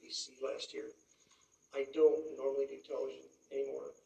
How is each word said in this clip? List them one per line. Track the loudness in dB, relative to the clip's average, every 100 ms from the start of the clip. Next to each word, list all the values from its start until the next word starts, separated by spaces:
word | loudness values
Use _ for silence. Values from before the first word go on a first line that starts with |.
B | -10
C | -8 -8 -6
last | -6 -4 -6
year. | -8 -10 -12 _ _ _ -20 _ _ _
I | -4 -2
don't | 8 8 8 -2 -4
normally | 0 0
do | 0 -4
television | -8 -6 -4 -8 -16 _ -8
anymore. | -4 -4 -4 -10 -14